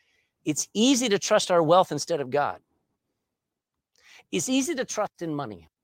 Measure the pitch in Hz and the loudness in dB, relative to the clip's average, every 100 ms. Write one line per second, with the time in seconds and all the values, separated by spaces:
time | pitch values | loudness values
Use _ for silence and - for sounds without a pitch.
0 | _ _ _ _ - 143 - 196 240 262 | _ _ _ _ -8 -6 -6 0 2 2
1 | 240 196 - 214 - 175 156 180 175 147 | 0 -2 2 0 2 2 6 6 4 0
2 | - 147 131 139 135 87 _ _ _ _ | -4 -4 -2 -2 -2 -6 _ _ _ _
3 | _ _ _ _ _ _ _ _ _ _ | _ _ _ _ _ _ _ _ _ _
4 | _ - _ 190 208 262 269 277 240 - | _ -20 _ -6 -2 -2 -2 -4 -6 -6
5 | 202 - 170 147 131 92 82 _ | -6 -6 -8 -6 -8 -12 -18 _